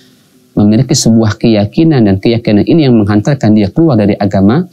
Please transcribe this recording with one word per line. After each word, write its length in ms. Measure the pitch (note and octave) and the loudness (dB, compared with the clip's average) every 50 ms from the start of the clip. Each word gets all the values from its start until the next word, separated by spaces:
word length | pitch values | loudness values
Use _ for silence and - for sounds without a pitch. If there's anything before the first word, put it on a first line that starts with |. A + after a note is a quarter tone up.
| _ _ _ _ _ _ _ _ _ _ _ - | _ _ _ _ _ _ _ _ _ _ _ 0
memiliki 320 | G#2 G#2 A2 A#2+ C3 - | 0 2 2 0 0 -2
sebuah 480 | D#3 - - A#2 A2+ A2+ A2 G#2 - - | -2 -2 0 2 2 2 0 -2 -2 -2
keyakinan, 720 | - A#2 A2 G#2 G#2 G#2+ - E3 E3 E3 D3 B2+ A2 G2 | -2 0 0 0 -2 -2 -2 0 0 2 2 2 2 0
dan 80 | F#2+ G2 | 0 0
keyakinan 480 | - A#2+ A2+ A2 - A2+ G#2 G2+ F#2 | -2 -2 -2 -2 -2 -2 0 0 0
ini 240 | - D#3+ E3 C#3+ B2+ | 2 0 2 2 2
yang 80 | A#2+ A2 | 2 0
menghantarkan 560 | G2+ G2+ G#2 G#2 - D3+ C#3+ - - G#2 G#2+ | 0 0 -2 -2 -2 -2 -4 -2 0 0 0
dia 160 | G#2+ G2+ F#2 | 0 0 -2
keluar 240 | - D#3+ E3 D#3+ B2 | -2 -2 0 0 0
dari 240 | G#2+ G2+ G2+ - - | 0 0 -2 -2 -2
agama 480 | G#2 F#2+ G2+ G2 G2 G#2 B2 E3+ F3+ - | -4 -2 0 0 0 2 0 0 -2 -4